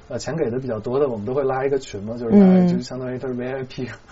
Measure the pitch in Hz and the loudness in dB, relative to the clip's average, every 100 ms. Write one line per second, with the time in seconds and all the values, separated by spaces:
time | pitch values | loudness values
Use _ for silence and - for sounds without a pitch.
0 | - 123 127 156 135 123 135 107 104 131 | -12 -10 -6 -2 -2 -2 -4 -6 -2 0
1 | 143 110 104 135 135 131 135 139 - 101 | 0 -2 -4 -2 0 0 0 -2 -4 -10
2 | 101 120 123 202 190 185 180 180 123 127 | -8 -6 4 6 8 8 6 2 -2 -8
3 | 127 127 135 123 123 135 127 - 120 - | -8 -6 -4 -4 -6 -6 -8 -8 -10 -10
4 | - | -18